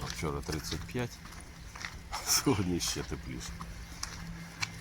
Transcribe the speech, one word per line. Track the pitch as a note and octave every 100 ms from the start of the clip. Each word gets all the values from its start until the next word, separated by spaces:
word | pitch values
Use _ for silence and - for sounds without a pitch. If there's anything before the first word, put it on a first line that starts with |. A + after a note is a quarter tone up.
| C2
Вчора | - D#2+ C#2+
тридцять | C#2 D#2 - D#2+
п'ять, | - B2 B2 - - - - - - - - - -
а | - -
сьогодні | - - G#2 F2+ F2
ще | - D2+
тепліше. | C2+ C#2+ - C2 - - E2+ - - - - - E3 E3+ E3+ - - -